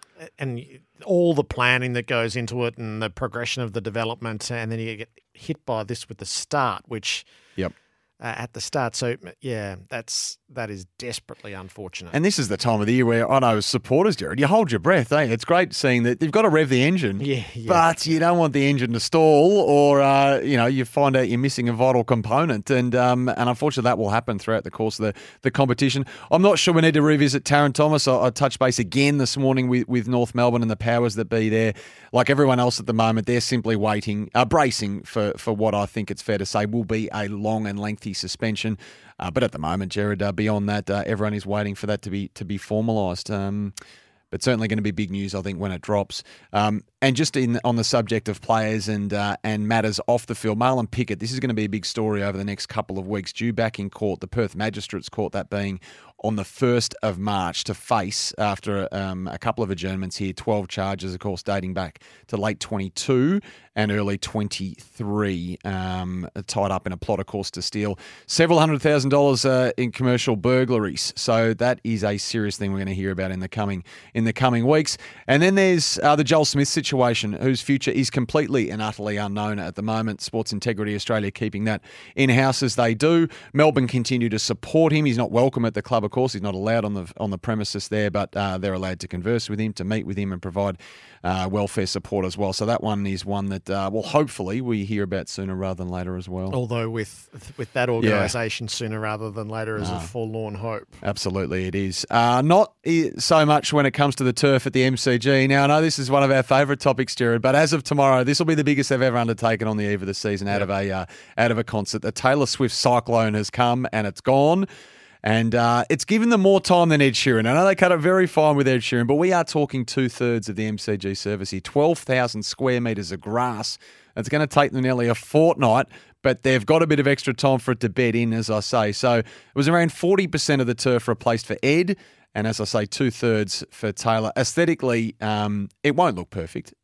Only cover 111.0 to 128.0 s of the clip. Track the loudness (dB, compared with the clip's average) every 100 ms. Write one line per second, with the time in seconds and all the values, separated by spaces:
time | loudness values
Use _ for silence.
111 | -6 -12 -8 0 2 2 -2 -4 -4 -6
112 | -6 -2 2 2 2 0 -2 0 2 2
113 | 2 2 2 0 -2 0 2 2 -2 -2
114 | -4 -4 0 4 4 2 0 -8 -20 -20
115 | -20 _ 0 2 2 2 4 2 2 -2
116 | 0 2 4 4 6 4 4 4 6 6
117 | 4 2 2 2 2 4 4 4 4 4
118 | 4 2 2 4 4 4 2 2 0 0
119 | 2 2 4 2 0 0 -2 -2 -4 -2
120 | -2 0 0 0 -2 -6 -4 -4 -4 -4
121 | -4 -6 -4 -4 -6 -8 -4 2 2 2
122 | 0 0 0 -2 -8 -4 0 0 0 -4
123 | -6 -8 -4 -2 -2 -4 -8 -10 -14 -20
124 | _ -10 -4 -2 0 2 2 2 -2 0
125 | 0 -2 0 2 4 4 4 4 0 -8
126 | _ _ -2 0 2 2 4 4 4 2
127 | 2 2 -2 0 2 2 0 -2 -2 2